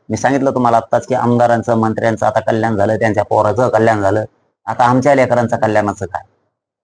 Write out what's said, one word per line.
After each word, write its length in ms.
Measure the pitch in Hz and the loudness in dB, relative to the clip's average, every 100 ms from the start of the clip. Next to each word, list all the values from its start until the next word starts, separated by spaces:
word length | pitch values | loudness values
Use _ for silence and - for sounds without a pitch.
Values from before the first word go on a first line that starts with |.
| - | -8
मी 60 | 110 | -4
सांगितलं 380 | 127 139 135 | 0 0 0
तुम्हाला 220 | 131 120 117 | 0 2 0
आत्ताच 300 | - 120 - | 0 -4 -2
की 80 | |
आमदारांचं, 600 | 127 120 120 120 104 117 | -2 0 2 2 0 0
मंत्र्यांचं 520 | 113 113 107 113 107 107 | 0 0 -2 -2 0 -2
आता 140 | 110 | -2
कल्याण 360 | 110 113 113 107 | -2 -2 -2 0
झालं, 220 | 104 110 | 0 0
त्यांच्या 260 | 110 104 | 0 -2
पोराचं 440 | 104 107 104 101 127 | 0 0 0 0 0
कल्याण 320 | 107 113 107 | 2 2 2
झालं, 240 | 98 107 107 _ _ _ - | 0 -2 -4 _ _ _ -8
आता 180 | 113 | 0
आमच्या 300 | 123 127 139 | 2 2 2
लेकरांचं 420 | 135 123 120 117 113 | 2 2 0 0 -2
कल्याणाचं 500 | 110 107 104 95 95 | 0 0 -2 -4 -8
काय? 160 | - - _ _ _ _ _ | -10 -14 _ _ _ _ _